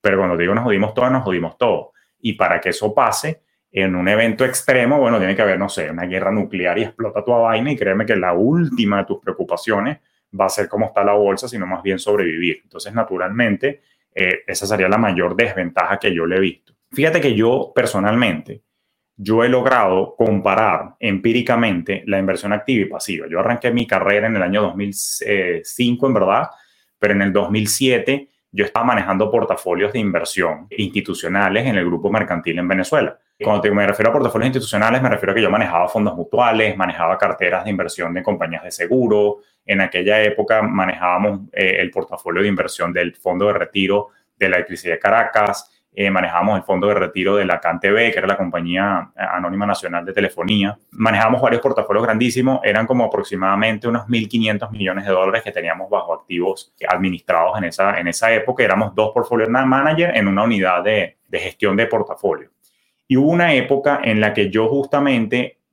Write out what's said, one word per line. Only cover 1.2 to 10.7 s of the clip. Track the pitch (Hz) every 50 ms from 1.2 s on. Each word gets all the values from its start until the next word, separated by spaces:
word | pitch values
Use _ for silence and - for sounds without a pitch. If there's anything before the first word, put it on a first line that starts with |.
| 113
jodimos | 101 92 87 85 80 - _
todo. | 123 117 92 76 - - _ _ _ _ _ _
Y | - 117 -
para | - 90 - 90 85
que | - 92
eso | 87 - 107 107 -
pase, | - 131 113 98 - - 151 160 _ _ _ _ _ _ _
en | _ 95 95 95 92
un | 90 90
evento | 92 104 110 117 117 107 110 131
extremo, | 127 127 - - - 131 127 120 120 143 147
bueno, | 135 117 117 107
tiene | 95 92 98
que | -
haber, | 110 101 95 92
no | 101 95
sé, | - - 80 76
una | 80 85 87
guerra | 90 92 92 92 98
nuclear | 104 107 92 - - 90 90 90 87 104
y | 117
explota | - - - 113 104 - 104 104
toda | 120 120 120
vaina | 117 113 113 110 120 143
y | 143
créeme | 117 - 98 95 101 113
que | 110 113
la | 95 90 90
última | 87 87 101 123 156 175 170 143 - - 113 101 101 101
de | 98
tus | - 101 -
preocupaciones | _ - 90 - 90 85 85 - - 113 107 101 104 127 151 - _ _ _ _ _ _ - 95
va | 95
a | 95
ser | - - 98
cómo | -